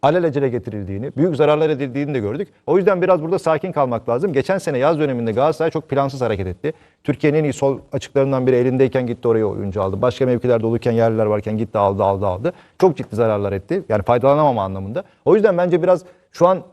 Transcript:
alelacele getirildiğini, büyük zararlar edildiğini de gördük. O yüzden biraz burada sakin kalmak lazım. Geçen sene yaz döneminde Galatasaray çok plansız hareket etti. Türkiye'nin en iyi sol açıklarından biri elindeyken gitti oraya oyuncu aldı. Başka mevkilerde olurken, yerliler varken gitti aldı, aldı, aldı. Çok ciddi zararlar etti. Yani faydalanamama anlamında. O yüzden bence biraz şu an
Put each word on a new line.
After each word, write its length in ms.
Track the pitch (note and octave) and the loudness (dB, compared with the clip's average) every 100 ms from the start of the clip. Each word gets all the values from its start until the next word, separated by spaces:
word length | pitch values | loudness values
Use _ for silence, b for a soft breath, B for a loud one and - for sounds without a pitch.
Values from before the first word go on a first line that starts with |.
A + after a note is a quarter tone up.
alelacele 480 | C#3 E3+ E3+ C#3 C3+ | 2 2 0 0 -2
getirildiğini, 640 | A#2+ A2 G#2+ F#2+ G2 C3 C3+ | -2 -6 -10 -8 -8 -8 -4
büyük 200 | E3+ C#3+ | -2 2
zararlar 340 | D3 D3+ D#3 | 2 2 0
edildiğini 440 | C#3+ C#3 C3 C#3+ | -2 -4 -6 -4
de 60 | C#3 | -4
gördük. 280 | G#2 C3 G3 b - | -4 -6 -8 b -2
O 100 | E3+ | 2
yüzden 240 | F#3+ F#3 | 2 2
biraz 200 | F3+ F3+ | 2 2
burada 180 | D#3 F3+ | 2 -4
sakin 320 | - D#3+ F#3+ | 0 -2 -2
kalmak 380 | D3 C3+ A#2 - | -2 -2 -2 -2
lazım. 240 | A#2+ G3 | -2 0
Geçen 240 | C#3 C3 F#3+ | -2 -2 -2
sene 200 | - C3+ | -2 0
yaz 220 | C#3 E3 | 0 2
döneminde 320 | D3 B2 A#2 | 0 -2 -2
Galatasaray 400 | G#2+ C#3+ D#3 E3 | 0 0 0 -2
çok 180 | D#3 - | -2 -4
plansız 320 | C#3 C#3 C3+ | -2 -2 -2
hareket 260 | B2 G#2 F#2 | -2 -2 -4
etti. 260 | F2 D3 b b b | -6 -8 b b b
Türkiye'nin 340 | - C3+ D#3 D3 | -6 0 2 2
en 60 | |
iyi 100 | D3+ | 0
sol 260 | B2+ C#3 C3 - | 0 -2 -2 -6
açıklarından 560 | C#3 - - C3+ C3+ B2+ | -10 -4 0 0 0 2
biri 80 | B2 | 2
elindeyken 520 | B2+ B2+ C3+ C3 B2 | 2 2 2 0 -4
gitti 200 | A#2+ A#2+ | -4 0
oraya 180 | A2+ G#2+ | 2 0
oyuncu 360 | - G2+ F#2+ | -2 -6 -4
aldı. 200 | F#2+ F#2+ | -4 0
Başka 240 | A#2+ B2 C3 | -2 0 0
mevkilerde 400 | A#2+ B2 A#2 A2+ | 0 2 0 0
olurken, 260 | A#2 B2 | -2 0
yerliler 340 | A2+ A2+ A2 G#2+ | 2 2 2 0
varken 320 | G#2+ G2+ G#2+ | 0 -2 -4
gitti 200 | A2+ G#2+ | -4 0
aldı, 260 | G2+ G2 | 0 2
aldı, 240 | G2 G2 G2+ | 0 0 -2
aldı. 260 | F2+ C3+ b b b | -2 -6 b b b
Çok 180 | F#3 D3+ | 0 2
ciddi 180 | - G#2+ | -6 0
zararlar 380 | A2+ G#2 G2+ | 0 2 0
etti. 300 | G2 - F3+ - | -4 -4 -6 -2
Yani 140 | G#2+ | -2
faydalanamama 600 | G2+ A#2+ B2+ D3 D3+ A#2+ | 2 2 4 4 2 0
anlamında. 400 | F#2+ F#2+ F#2+ B2 G3+ b - | -4 -6 -8 -10 -10 b 2
O 100 | G3 | 4
yüzden 220 | G#3+ F3 | 4 2
bence 260 | F3+ F3 | 0 0
biraz 200 | E3+ F3+ - B B | 2 0 0 B B
şu 160 | - F3 | 0 2
an 160 | F#3 - | 2 -4